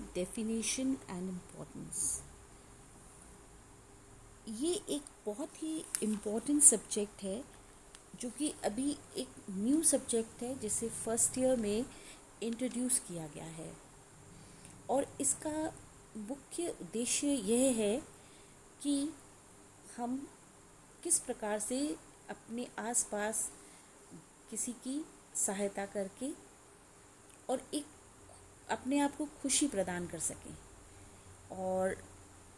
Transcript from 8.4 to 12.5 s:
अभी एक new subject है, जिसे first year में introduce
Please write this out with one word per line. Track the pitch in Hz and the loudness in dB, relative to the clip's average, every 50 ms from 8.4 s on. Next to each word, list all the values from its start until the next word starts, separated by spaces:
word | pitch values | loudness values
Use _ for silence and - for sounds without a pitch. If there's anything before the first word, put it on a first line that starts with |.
| 294 302 - - - | -2 -2 -2 0 -2
अभी | 202 208 226 269 285 285 - - - - | -2 0 0 0 0 0 -2 -6 -10 -6
एक | - 254 - - - - - | -6 -6 -6 -8 -14 -10 -6
new | 190 190 202 240 285 320 330 | -4 0 4 6 6 6 6
subject | - - 262 262 - 240 226 226 226 - - 233 | 6 6 4 4 2 0 0 0 0 -6 -8 -6
है, | 240 269 269 | -6 -6 -4
जिसे | - 208 - - 226 226 | -2 -2 -2 0 -2 -2
first | 226 - - 226 226 233 - - - 254 | -4 -4 -2 0 2 4 4 4 4 4
year | 254 254 262 | 4 6 6
में | 240 220 202 202 214 262 - - - - - - - - - - - - | 4 4 2 2 2 0 -2 -6 -16 -16 -16 -18 -18 -20 -18 -10 -6 -4
introduce | 233 | -4